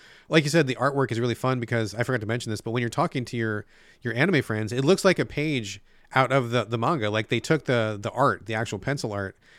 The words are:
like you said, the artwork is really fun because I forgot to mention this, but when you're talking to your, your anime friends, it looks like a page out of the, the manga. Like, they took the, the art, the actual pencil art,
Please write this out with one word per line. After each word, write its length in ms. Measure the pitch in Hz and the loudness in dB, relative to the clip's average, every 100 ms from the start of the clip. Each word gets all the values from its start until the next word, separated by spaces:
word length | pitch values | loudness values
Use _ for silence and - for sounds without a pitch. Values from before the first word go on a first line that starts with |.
| - - - | -14 -20 2
like 160 | 160 | 2
you 60 | 147 | 4
said, 180 | 160 135 | 2 2
the 80 | 113 | 2
artwork 360 | 131 139 131 | 0 2 0
is 80 | 117 | 0
really 160 | 120 113 | 0 0
fun 240 | 131 127 | 0 -2
because 340 | 117 120 107 107 | 0 -2 -2 -4
I 80 | |
forgot 180 | 120 127 | -2 -2
to 60 | 104 | -2
mention 220 | 120 117 | -4 -4
this, 120 | 107 | -6
but 100 | - | -4
when 100 | 120 | -2
you're 80 | 120 | -2
talking 340 | 131 170 139 120 | -2 -2 -2 -6
to 120 | 120 | -4
your, 280 | 113 104 - _ - _ | -2 -4 -8 _ -20 _
your 120 | 120 117 | -6 0
anime 260 | 165 160 | 2 2
friends, 320 | - 107 107 | 0 -2 -2
it 100 | 120 | 0
looks 220 | 139 190 196 | 2 4 4
like 140 | 170 | 2
a 60 | 127 | 0
page 560 | - 151 139 104 101 _ _ - 131 | -2 -2 -2 -6 -12 _ _ -2 2
out 160 | 127 | 4
of 180 | 135 120 | 2 2
the, 140 | 123 107 | 0 0
the 120 | 117 | 0
manga. 320 | 120 165 107 | 0 0 0
Like, 200 | 110 110 | -2 0
they 100 | 120 | -2
took 260 | - 156 - | 0 0 2
the, 320 | 120 110 104 | 0 0 -2
the 100 | 107 | -6
art, 360 | 117 135 95 98 | 2 2 2 -4
the 80 | 110 | -4
actual 240 | 113 104 | -4 -4
pencil 340 | - 139 117 | -4 -4 -4
art, 240 | 101 98 - _ | -4 -4 -8 _